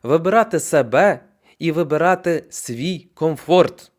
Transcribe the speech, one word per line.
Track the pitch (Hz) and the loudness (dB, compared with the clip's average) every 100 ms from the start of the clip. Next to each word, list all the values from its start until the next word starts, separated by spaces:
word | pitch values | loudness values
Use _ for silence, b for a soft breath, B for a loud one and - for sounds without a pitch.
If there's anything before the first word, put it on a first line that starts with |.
вибирати | 120 160 170 220 220 160 | 0 0 2 0 0 -4
себе | - 151 120 127 202 139 _ _ b b | 0 0 2 2 2 0 _ _ b b
і | 160 | -4
вибирати | 156 156 151 170 180 180 160 - | -2 -2 0 0 0 -2 -4 -6
свій | - - 117 165 175 _ | -16 -12 -8 -8 -8 _
комфорт. | _ 160 151 - 214 208 - - | _ -4 -4 2 4 4 -2 -20